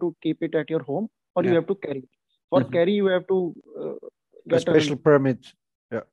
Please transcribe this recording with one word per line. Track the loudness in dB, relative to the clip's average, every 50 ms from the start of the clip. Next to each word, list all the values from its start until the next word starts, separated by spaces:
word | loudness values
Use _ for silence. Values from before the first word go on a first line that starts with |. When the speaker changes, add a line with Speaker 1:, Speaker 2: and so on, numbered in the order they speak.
| -4
Speaker 1:
to | -6 -6 _ -6
keep | -6 -4 -4 -6 -4
it | -4
at | -4 -4 -2
your | -4 -6 -4 -4 -6
home | -6 -6 -8 _ _ _ _ -4
or | -2 0
you | 2
Speaker 2:
Yeah. | 2
Speaker 1:
have | 2 2 0 -4
to | -6 -6
carry | -10 -10 -10 -12
it. | _ _ _ _ _ _ _ _ 0
For | 0 0
Speaker 2:
Mm-hmm. | 0 2 0 0
Speaker 1:
carry, | 2 2 2 2 2
you | 2 0
have | 0 0 0 0
to, | 0 0 -2 -6 -10 -20 -18 -14 -10
uh, | -10 -10 -10 -12 -14 -20 _ _ _ _ _ -16 -6
Speaker 3:
A | 0
Speaker 1:
get | 0 0 2 4
Speaker 3:
special | 4 4 4 2 -2 0
Speaker 1:
a | 4 4
Speaker 3:
permit. | 6 6 4 2 -2 -2 -6 -20 _ _ _ _ _ _ _ -10 -8
Yeah. | -8 -8 _